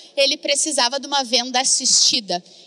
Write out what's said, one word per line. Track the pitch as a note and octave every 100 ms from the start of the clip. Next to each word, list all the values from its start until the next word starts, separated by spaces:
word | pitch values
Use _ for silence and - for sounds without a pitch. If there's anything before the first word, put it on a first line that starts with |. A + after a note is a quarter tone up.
| - -
ele | C#4 D4
precisava | D4+ C#4+ D#4+ C4+ A#3+ C#4
de | C#4
uma | C#4+
venda | B3 A#3+ B3+ B3
assistida. | C4 - B3 - - C4 G3 F3+ - -